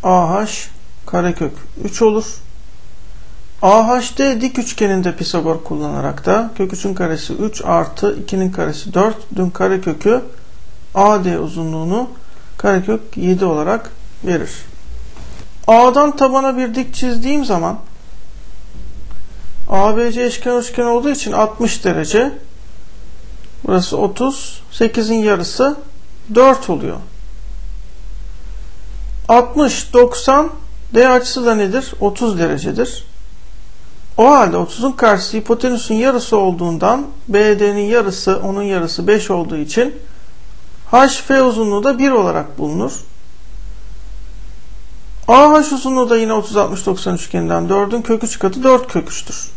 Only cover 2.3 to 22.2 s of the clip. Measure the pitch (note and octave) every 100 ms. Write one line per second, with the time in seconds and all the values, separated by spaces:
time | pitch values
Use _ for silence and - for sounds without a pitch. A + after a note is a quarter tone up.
2.3 | - - - - - - - - - -
3.3 | - - - F#3+ G#3 A3 B3 A#3+ - C#4
4.3 | A#3+ B3+ B3+ A#3 - G#3 F#3+ F#3 E3 -
5.3 | F3 D#3+ E3 - D#3 D3+ C#3+ C#3 C#3+ -
6.3 | G3+ A3+ - F#3+ F3+ G3 F#3 F3 D#3 -
7.3 | - G#3+ - - E3+ E3 - G3+ G3+ -
8.3 | F#3+ F#3 F#3 D#3+ D3+ - F3 G#3 A3 -
9.3 | - F#3 - F#3+ F#3+ F#3+ D#3 G3+ B3 -
10.3 | - - - - - - F#3+ G3+ G#3 F3+
11.3 | E3+ D#3 E3+ D#3+ D#3+ E3 G#3 B3+ - -
12.3 | - - - G3+ F#3+ F#3+ A3 - - F3+
13.3 | F#3 F#3+ D3+ D#3 A3+ - - - - -
14.3 | E3+ - - - - - - - - -
15.3 | - - - - A3+ B3+ B3+ D4 C#4+ C4+
16.3 | C4 C4+ B3+ B3+ A3+ B3+ - B3 A#3 A#3+
17.3 | D4 C4 F#3 E3 A3 - - - - -
18.3 | - - - - - - - - - -
19.3 | - - - - F#3+ G3+ A3 A#3+ A3+ B3
20.3 | A#3+ B3 B3 A#3+ - A#3+ A#3 C#4 B3+ G#3+
21.3 | G#3 G#3+ - A#3 - F#3+ D#3+ D#3 G#3